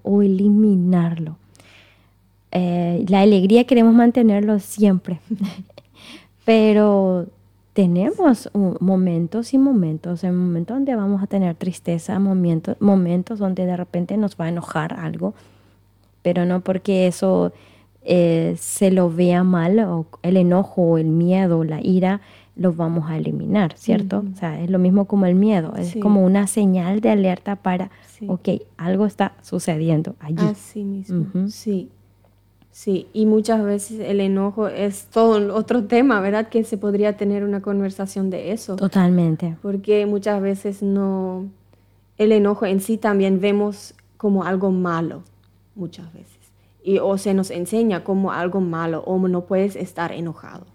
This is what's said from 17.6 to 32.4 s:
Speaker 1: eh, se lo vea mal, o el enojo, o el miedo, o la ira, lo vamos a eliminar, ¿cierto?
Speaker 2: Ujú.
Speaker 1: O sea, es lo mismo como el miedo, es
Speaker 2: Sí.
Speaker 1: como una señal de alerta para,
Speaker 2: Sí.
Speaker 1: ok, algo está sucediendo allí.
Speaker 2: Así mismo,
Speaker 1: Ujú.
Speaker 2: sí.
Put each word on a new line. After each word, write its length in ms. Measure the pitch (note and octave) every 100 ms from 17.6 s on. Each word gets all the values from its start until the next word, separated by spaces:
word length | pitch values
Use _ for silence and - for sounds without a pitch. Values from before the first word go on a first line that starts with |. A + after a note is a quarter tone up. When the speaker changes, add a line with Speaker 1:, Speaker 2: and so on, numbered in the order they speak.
| - _ _ _
Speaker 1:
eh, 540 | - F3+ E3+ E3 E3+ E3+
se 320 | - - F#3+
lo 200 | F#3 F3
vea 340 | E3 F3+ F3+
mal, 340 | F#3 F3 E3+ A3
o 260 | G3 E3+ D#3+ -
el 140 | F3 F#3+
enojo, 460 | F3 F3+ F#3+ -
o 160 | E3 E3
el 80 | D#3+
miedo, 520 | E3 F3 F#3+ F#3 E3
o 40 |
la 160 | D#3+ D3+
ira, 400 | - F#3 F#3 G3+ - - _ -
lo 160 | F3+
vamos 360 | E3+ E3 E3 D#3
a 80 | D#3+
eliminar, 580 | D#3 D3 - G#3 E3 -
¿cierto? 420 | A3+ A3 F#3+ G3+
Speaker 2:
Ujú. 140 | G3
Speaker 1:
O 20 | F#3+
sea, 240 | E3 D#3
es 80 | F3
lo 100 | F#3
mismo 260 | F3+ G3+ G3
como 180 | G3+ F3+
el 80 | F#3
miedo, 380 | G#3+ F#3+ D#3 -
es 140 | F3
Speaker 2:
Sí. 100 | G#3+
Speaker 1:
como 240 | G#3 G3+
una 220 | F#3 G3+ G3+
señal 540 | A3 G3 F#3 F3 G#3
de 100 | A3
alerta 460 | G#3 F#3+ F3+ G3+ G3
para, 340 | F#3 F3+ F#3+ - - -
Speaker 2:
Sí. 80 | G3+
Speaker 1:
ok, 200 | F3+ G3 - - -
algo 300 | F3 F#3+ G#3
está 260 | - G3 -
sucediendo 720 | - F3+ - D#3 E3 D#3 D#3+ -
allí. 180 | D3+ E3
Speaker 2:
Así 380 | G#3 G3+ - G#3+
mismo, 360 | G3 G3 F#3+ F3 F#3+
Speaker 1:
Ujú. 160 | F#3 G3+
Speaker 2:
sí. 400 | - G#3+ F#3+ B3+ _ _ _ _ _